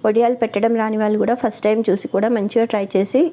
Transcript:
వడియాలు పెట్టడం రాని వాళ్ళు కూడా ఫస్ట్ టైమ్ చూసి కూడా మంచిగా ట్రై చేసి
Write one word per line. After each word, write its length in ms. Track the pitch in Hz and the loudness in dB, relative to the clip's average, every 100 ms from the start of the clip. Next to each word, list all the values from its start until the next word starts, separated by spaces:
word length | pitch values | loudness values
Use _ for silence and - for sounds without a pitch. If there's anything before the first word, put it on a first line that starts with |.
| 220 | 2
వడియాలు 300 | 220 240 247 | 2 2 0
పెట్టడం 320 | 226 208 226 226 | -2 0 0 0
రాని 160 | 220 214 | -2 0
వాళ్ళు 160 | 214 214 | 0 0
కూడా 140 | 208 247 | 0 0
ఫస్ట్ 200 | 226 - 208 | -2 -2 0
టైమ్ 140 | 220 220 | 0 0
చూసి 180 | 196 - 196 | -2 -2 -2
కూడా 120 | 214 233 | 0 0
మంచిగా 300 | 202 226 226 | 0 0 0
ట్రై 120 | 214 196 190 | -2 0 -2
చేసి 260 | 196 262 330 | 2 2 0